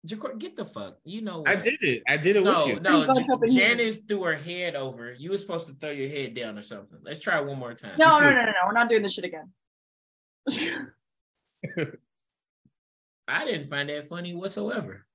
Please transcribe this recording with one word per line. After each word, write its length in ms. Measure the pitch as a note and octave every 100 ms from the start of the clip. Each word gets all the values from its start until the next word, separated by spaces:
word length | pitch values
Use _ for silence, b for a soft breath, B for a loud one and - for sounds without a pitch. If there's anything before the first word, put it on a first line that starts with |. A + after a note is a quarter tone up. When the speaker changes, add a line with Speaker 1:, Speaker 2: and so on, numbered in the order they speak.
| E3
Speaker 1:
Jacory, 320 | G#3+ C#4+ A3+
get 180 | F4+ -
the 80 |
fuck. 340 | G#3 - G3 -
You 180 | - G#3+
know 180 | G#3+ E3+
what? 80 | D3+
Speaker 2:
I 80 | G3+
did 180 | A3+ G#3
it. 200 | F3 A#2 -
I 80 | D3
did 200 | D#3+ G#3
it 60 |
Speaker 1:
No, 220 | F#3+ F3 C#3+
Speaker 2:
with 80 |
you. 60 | G#2
Speaker 1:
no. 200 | F#3 A3+
Speaker 3:
I'm 40 | C4
gonna 140 | C4
Speaker 1:
J-, 60 | C4
Speaker 3:
jump 180 | B3+
in 60 | A#3
here. 180 | B3+ G#3
Speaker 1:
Janice 300 | A#3+ A3+ G#3+ -
threw 140 | G3+
her 100 | F3 D3+
head 400 | D#3 F3 F3 C#3+
over. 360 | C3+ A#2 A#2+
You 180 | B2+ D#3+
were 80 | G3
supposed 280 | G3 E3+ E3
to 60 |
throw 160 | C3+ D3+
your 180 | C#3+ C3+
head 260 | D3 C3
down 240 | A#2 A2+ G#2
or 40 |
something. 360 | G#2 G#2+ G2 D#2+
Let's 180 | - D3+
try 180 | - E3
one 180 | C#3+ C3+
more 160 | A#2+
time. 220 | A#2 - D4
Speaker 3:
No, 200 | D#4+ D4+
no, 80 | C#4+
Speaker 2:
You 60 |
Speaker 3:
no, 60 | B3+
no, 20 | A3+
no. 60 | G3 F#3
We're 60 |
not 160 | A3+ A#3
doing 140 | A3
this 100 | G3+
shit 100 | -
again. 280 | F3+ D#3+ D3+ _ _ _ _ _ _ _ _ _ -
<laughs> 1500 | - E4 - C4 _ _ _ _ _ _ _ - - C#3+ - _ _ _ _ _ _ _ _ _ _ _ _ -
Speaker 1:
I 180 | D#3+ D4+
didn't 200 | F3 C#3
find 220 | C#3+ C#3+
that 160 | D3 D3
funny 280 | E3+ F3
whatsoever. 720 | F3 F#3+ G#3 G#3 A#3+ C#3+ - _